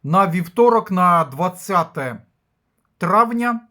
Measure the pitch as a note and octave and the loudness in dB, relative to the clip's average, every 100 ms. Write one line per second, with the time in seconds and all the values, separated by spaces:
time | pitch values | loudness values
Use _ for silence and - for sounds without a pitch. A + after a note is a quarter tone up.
0 | C#3 F#3 F#3+ F3 E3+ - A#3+ A3+ A3 F#3 | 0 0 2 -2 -4 2 2 2 -2 0
1 | F3+ E3+ D3+ C3+ F3+ F3+ - F#3 D#3+ - | 4 2 0 -4 -6 -6 -4 -2 -2 -6
2 | C3 A2+ _ _ _ _ _ _ _ _ | -8 -10 _ _ _ _ _ _ _ _
3 | E3+ G#3 A3+ A#3 A#3+ A#3 _ | 0 2 2 0 -4 -6 _